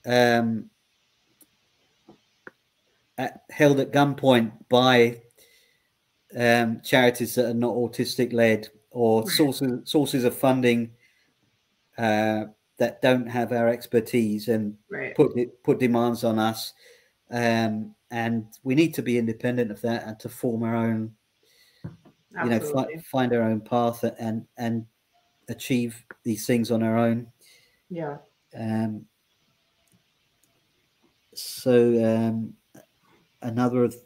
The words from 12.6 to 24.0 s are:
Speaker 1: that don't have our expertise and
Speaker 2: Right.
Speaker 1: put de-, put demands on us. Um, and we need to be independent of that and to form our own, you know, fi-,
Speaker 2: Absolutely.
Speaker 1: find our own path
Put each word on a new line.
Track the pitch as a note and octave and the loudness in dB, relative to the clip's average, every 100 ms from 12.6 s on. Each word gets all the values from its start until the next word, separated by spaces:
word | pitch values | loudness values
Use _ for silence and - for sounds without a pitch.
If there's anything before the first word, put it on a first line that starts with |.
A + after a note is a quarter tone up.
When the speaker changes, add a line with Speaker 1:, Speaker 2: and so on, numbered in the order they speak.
| _ _ | _ _
Speaker 1:
that | A#2 - | -2 2
don't | C3 B2+ A#2 | 2 2 0
have | B2 A#2 | -4 -2
our | A#2+ A#2 | 0 0
expertise | A#2+ - A#2+ A2 B2 G#2+ G#2+ A2+ | 0 0 0 2 0 0 -2 -2
and | A2 G#2 G#2 _ | -2 -2 -10 _
Speaker 2:
Right. | B2+ C3+ - | -12 -8 2
Speaker 1:
put | C#3 B2 | 2 2
de-, | B2 - | -6 -4
put | - C3 | -2 0
demands | B2+ A#2+ A#2+ A#2 | 2 0 0 -2
on | A#2 A2 | -2 0
us. | A2 A2+ - _ - _ _ _ _ | -2 -2 -12 _ -20 _ _ _ _
Um, | A#2+ A#2 A2+ A2+ G#2+ G#2+ _ _ | -4 0 0 -2 -4 -10 _ _
and | A#2 A#2 A#2 A2 - | -6 -4 -4 -6 -12
we | C3 C3 | -2 0
need | E3 D#3 | 0 -2
to | |
be | A#2 A#2+ | -2 -2
independent | A2+ A2 B2 B2 A2+ | -2 -4 -4 -2 -4
of | G#2 | -6
that | A#2 A#2 A2 | -6 -6 -8
and | A2 | -14
to | A2 | -14
form | - B2+ A2+ | -8 -6 -4
our | A2+ A#2 | -4 -2
own, | A#2 A2 A2 _ _ _ _ _ _ _ | -2 -2 -6 _ _ _ _ _ _ _
you | - - _ _ _ F3+ B2 | -20 -20 _ _ _ -6 -2
know, | A2+ | -2
fi-, | - C3+ | -2 -4
Speaker 2:
Absolutely. | - E3 - | -4 -10 -6
Speaker 1:
find | C3 B2 | -2 0
our | A#2 | 0
own | A2 A2 | 0 -2
path | G#2+ A#2+ A#2 A#2 | -2 0 0 -2